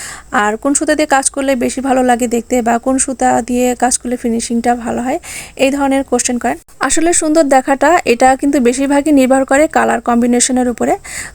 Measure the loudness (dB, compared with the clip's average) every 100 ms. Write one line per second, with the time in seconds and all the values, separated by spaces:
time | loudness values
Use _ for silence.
0 | -16 -16 -6 -2 0 0 -2 0 0 0
1 | 2 0 0 -2 -2 0 -2 -2 0 2
2 | 2 2 0 -4 -2 -2 0 0 0 -2
3 | -4 -2 0 0 -2 0 0 0 -2 -2
4 | -6 -4 -4 -4 -2 -2 0 -2 -4 -6
5 | -4 -6 -8 -16 -12 -2 -2 0 0 0
6 | 0 -2 -2 -4 -4 -6 -10 -6 -2 0
7 | 2 0 2 2 4 2 2 2 2 2
8 | 2 2 4 2 0 2 2 0 0 0
9 | 2 4 4 2 2 2 2 2 0 -2
10 | 0 0 2 0 0 0 -2 -2 -2 -2
11 | -6 -14 -8